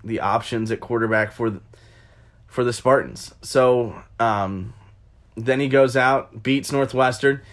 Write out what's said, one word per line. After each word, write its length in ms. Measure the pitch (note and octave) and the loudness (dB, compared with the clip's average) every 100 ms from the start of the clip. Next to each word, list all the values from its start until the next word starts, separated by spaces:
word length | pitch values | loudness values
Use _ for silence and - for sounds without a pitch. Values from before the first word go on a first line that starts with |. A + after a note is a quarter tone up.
the 180 | A2 A2 | -8 -4
options 500 | G2 A2+ - A2+ A2 | -2 -2 -2 -4 -4
at 80 | G#2+ | -6
quarterback 520 | - A#2 A2 A2 G#2+ | -4 -2 0 0 0
for 180 | - A2+ | -2 -4
the, 120 | G#2+ - - - - - _ - _ - | -4 -14 -20 -20 -20 -20 _ -20 _ -10
for 180 | - | -4
the 100 | B2 | -2
Spartans. 600 | A#2 B2+ C#3 - - - - | 0 2 2 0 -12 -18 -16
So, 600 | - C3+ B2+ B2 A2+ - - - | -2 2 4 4 0 -8 -12 -2
um, 540 | A#2 G#2 F#2+ F#2+ G#2 - - - - _ _ - | 0 0 -2 -6 -10 -14 -20 -20 -20 _ _ -8
then 220 | A2+ C3 | -2 0
he 80 | C#3 | 2
goes 280 | C3+ C3 C3 | 4 4 4
out, 460 | B2+ C3+ - A2+ | 2 2 -2 -8
beats 300 | C3 C#3 - | -2 -2 0
Northwestern, 680 | C#3+ C3+ B2+ B2+ A#2 C#3 C#3 - | -2 0 2 0 2 0 0 -6